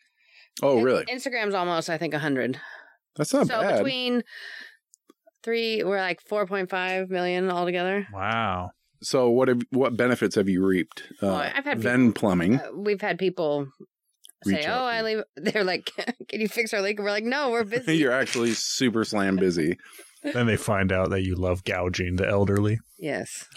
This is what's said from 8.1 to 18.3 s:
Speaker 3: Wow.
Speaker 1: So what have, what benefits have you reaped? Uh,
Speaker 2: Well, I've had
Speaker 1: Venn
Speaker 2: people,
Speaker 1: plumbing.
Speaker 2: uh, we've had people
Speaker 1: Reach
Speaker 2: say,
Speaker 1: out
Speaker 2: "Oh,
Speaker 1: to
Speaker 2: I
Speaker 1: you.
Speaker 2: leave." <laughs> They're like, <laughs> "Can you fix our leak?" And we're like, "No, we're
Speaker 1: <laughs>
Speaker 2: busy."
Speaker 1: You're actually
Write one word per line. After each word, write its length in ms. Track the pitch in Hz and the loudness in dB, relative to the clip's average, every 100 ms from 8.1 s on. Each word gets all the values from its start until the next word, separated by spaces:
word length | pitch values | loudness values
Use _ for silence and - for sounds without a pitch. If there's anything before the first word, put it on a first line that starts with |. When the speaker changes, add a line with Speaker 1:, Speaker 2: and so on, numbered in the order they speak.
Speaker 3:
Wow. 580 | 98 101 113 107 90 90 - _ _ | -4 -2 0 0 -2 -6 -12 _ _
Speaker 1:
So 280 | - 135 123 | -2 2 4
what 200 | 120 131 | 6 4
have, 120 | 123 - | 2 0
what 260 | 127 131 120 | 0 2 2
benefits 380 | 123 117 104 110 | 2 2 2 2
have 120 | 98 | 4
you 180 | 92 95 | 4 4
reaped? 380 | 92 - - - - | 2 0 -8 -18 -4
Uh, 60 | 98 | -2
Speaker 2:
Well, 80 | 92 | 0
I've 300 | - - 277 | -2 -4 -2
had 140 | 113 | -2
Speaker 1:
Venn 280 | 120 123 123 | 2 4 4
Speaker 2:
people, 60 | - | 4
Speaker 1:
plumbing. 360 | 107 90 87 135 | 2 4 4 2
Speaker 2:
uh, 140 | - | 0
we've 280 | 160 208 196 | -4 -2 -2
had 160 | 208 175 | -2 -2
people 480 | 185 180 156 147 139 - - _ _ _ - _ 202 | -2 0 0 -2 -4 -12 -20 _ _ _ -20 _ -2
Speaker 1:
Reach 160 | 165 | 0
Speaker 2:
say, 20 | 156 | 0
Speaker 1:
out 160 | 247 | -2
Speaker 2:
"Oh, 40 | 254 | -2
Speaker 1:
to 40 | 226 | -2
Speaker 2:
I 20 | 220 | -2
Speaker 1:
you. 60 | 220 | -4
Speaker 2:
leave." 60 | - - | -6 -6
<laughs> 180 | 180 | -2
They're 100 | 214 | 0
like, 280 | 185 170 - - 208 | 0 -2 -6 -8 -8
<laughs> 200 | - - | -10 -8
"Can 100 | 214 | -4
you 60 | 208 | -4
fix 260 | - 220 | -2 -2
our 80 | 214 | -2
leak?" 160 | 196 208 | -2 -2
And 80 | 202 | -4
we're 60 | |
like, 120 | 208 226 | -2 -2
"No, 260 | 277 269 | -2 -2
we're 120 | 233 | -2
Speaker 1:
<laughs> 20 | 208 | -2
Speaker 2:
busy." 320 | 240 233 160 | -4 0 2
Speaker 1:
You're 160 | 135 | 2
actually 400 | 127 120 | 2 0